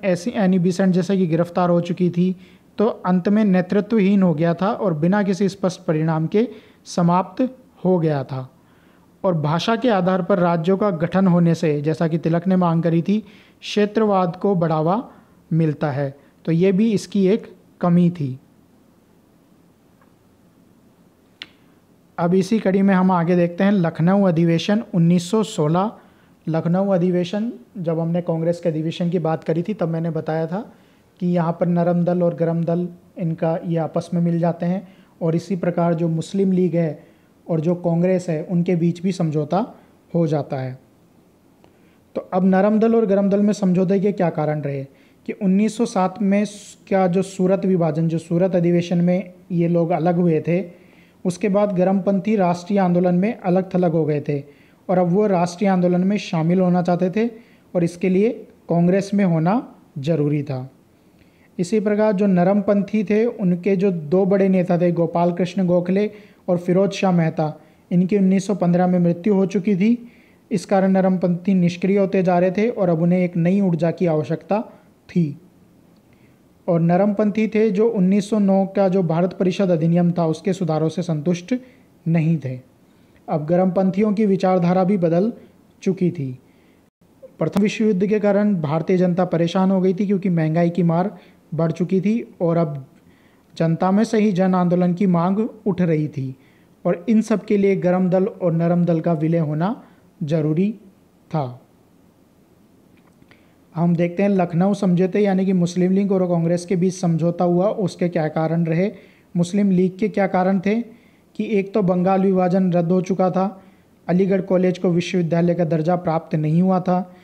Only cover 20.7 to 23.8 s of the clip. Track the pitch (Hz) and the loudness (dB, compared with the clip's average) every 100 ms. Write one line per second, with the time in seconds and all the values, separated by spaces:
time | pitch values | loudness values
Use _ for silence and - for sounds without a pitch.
20.7 | _ _ _ _ _ _ _ - _ _ | _ _ _ _ _ _ _ -20 _ _
21.7 | _ _ _ _ - 170 190 185 220 196 | _ _ _ _ -4 0 2 2 0 0
22.7 | 190 196 185 185 180 165 180 175 175 196 | 2 2 4 2 2 2 2 0 0 0
23.7 | 208 | 2